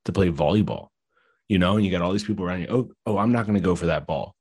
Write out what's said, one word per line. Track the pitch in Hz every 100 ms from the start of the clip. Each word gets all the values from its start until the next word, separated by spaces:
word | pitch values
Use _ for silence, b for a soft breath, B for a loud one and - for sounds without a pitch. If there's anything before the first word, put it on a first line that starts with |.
| -
to |
play | 98 90
volleyball, | 76 76 104 95 55 - _ _ _ _ _ -
you | 98
know, | 90 107
and |
you | 98
got | 90
all | 87
these | 101
people | 107 95 90
around | 92
you. | 85
Oh, | 123 127 - -
oh, | 101
I'm | 107
not | 120 107
gonna | 104
go | 90 85
for | 85
that | 78 -
ball. | 73 - -